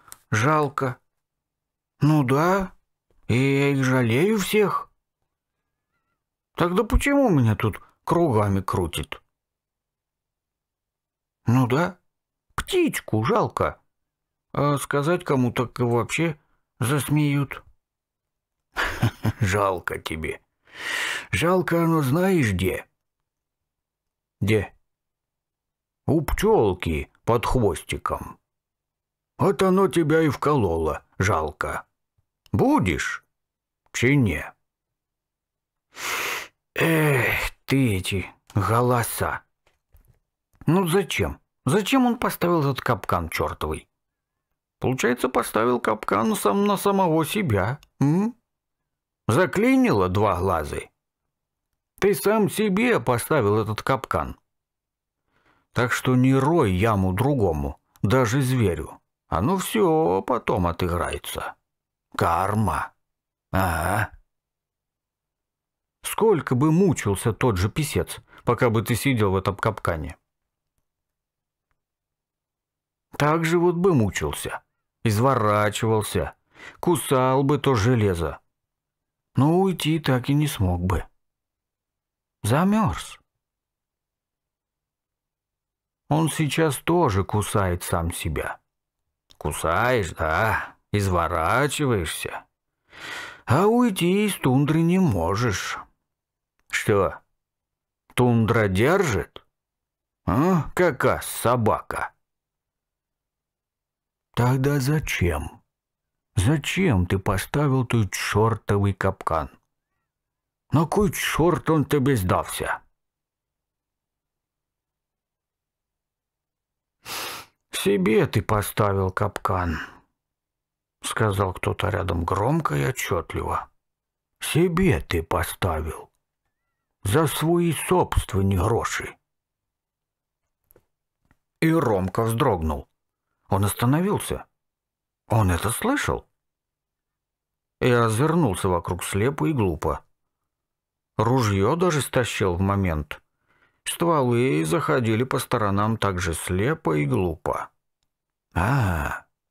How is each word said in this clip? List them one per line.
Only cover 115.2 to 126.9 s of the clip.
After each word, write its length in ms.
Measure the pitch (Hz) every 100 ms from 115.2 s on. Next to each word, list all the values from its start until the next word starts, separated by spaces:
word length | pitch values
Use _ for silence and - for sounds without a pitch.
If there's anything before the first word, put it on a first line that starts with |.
| _ _ _ _ _ _ _ _ _ _ _ _ _ _ _ _ _ _ - - - - - _ _
Себе 540 | - 190 202 185 214 160
ты 160 | 113
поставил 680 | - 107 98 - 104 98 95
капкан, 680 | - 104 - - 92 87 78 - - _ _ _ _ _ _ _ _ _ _
сказал 500 | - - 110 98 95
кто-то 360 | - - 95 95
рядом 340 | 98 92 87
громко 520 | 87 92 110 165 151 147
и 80 |
отчетливо. 840 | 135 - - 90 - - 82 80 - _ _ _ _ _ _ _
Себе 640 | - 147 180 165 190 90
ты 220 | - 85
поставил. 880 | 80 90 85 - 95 80 78 - - _ _ _ _ _ _ _ _